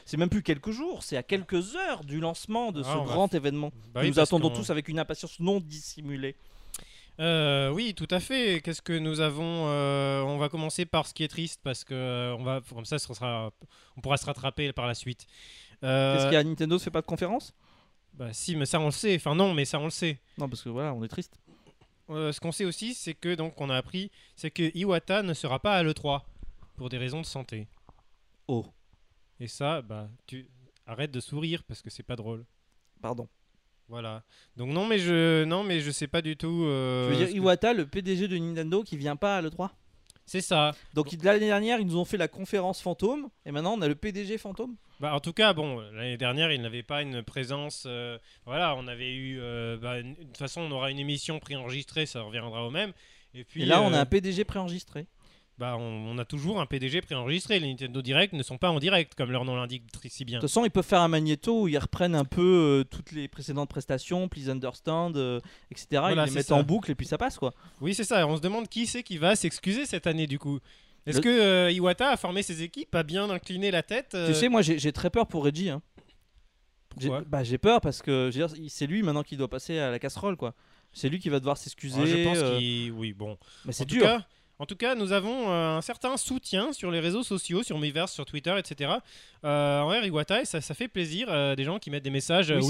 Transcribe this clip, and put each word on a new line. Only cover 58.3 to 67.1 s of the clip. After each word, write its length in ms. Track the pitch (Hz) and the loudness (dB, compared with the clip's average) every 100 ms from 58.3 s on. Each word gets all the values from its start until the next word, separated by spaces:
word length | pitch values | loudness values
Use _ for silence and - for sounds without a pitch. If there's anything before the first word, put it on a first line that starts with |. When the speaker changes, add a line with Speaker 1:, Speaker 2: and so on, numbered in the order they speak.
Speaker 2:
ne 100 | 156 | 0
sont 140 | 127 127 | -6 -2
pas 120 | 180 | 0
en 80 | 156 | 2
direct, 340 | 156 190 151 - | 2 2 0 -4
comme 140 | 127 | -4
leur 120 | 127 | -2
nom 100 | 127 123 | -2 -4
l'indique 340 | 123 123 117 | -4 -8 -12
tr-, 160 | - 123 | -16 -16
si 160 | - | -12
bien. 140 | 120 117 | -8 -2
Speaker 1:
De 20 | |
toute 100 | 139 | 2
façon, 140 | 226 | 4
ils 60 | 233 | 4
peuvent 140 | 190 - | 2 6
faire 140 | 190 | 6
un 80 | 165 | 8
magnéto 540 | 160 156 151 - 226 | 6 4 2 2 4
où 60 | 196 | 4
ils 100 | 143 | 2
reprennent 360 | - - 180 | 0 0 2
un 100 | 160 | 4
peu, 560 | 135 - 180 180 156 139 | 2 4 8 8 8 6
euh, 40 | |
toutes 260 | 135 - - | 4 -4 -10
les 140 | 156 139 | -8 -10
précédentes 400 | - 139 139 147 | -10 -6 -4 -4
prestations, 600 | 147 - 131 - 180 185 | -6 -4 -4 -2 -2 -2
Please 220 | 147 135 | -4 -4
Understand, 640 | 131 127 - - 160 175 147 | -2 -4 -6 -2 0 0 0
euh, 240 | 127 123 - - - | 0 -2 -6 -18 -18
et 40 | - | -18
cetera. 320 | - 147 175 | -2 2 4
Speaker 2:
Voilà, 140 | 165 | 4
Speaker 1:
Ils 20 | 151 | 2
les 40 | |
Speaker 2:
c'est 80 | 143 | 2
Speaker 1:
mettent 80 | 143 | 4
Speaker 2:
ça. 80 | 143 | 4
Speaker 1:
en 60 | |
boucle 260 | 143 208 196 | 6 2 0
et 40 | 135 | -4
puis 100 | |
ça 120 | 143 | -2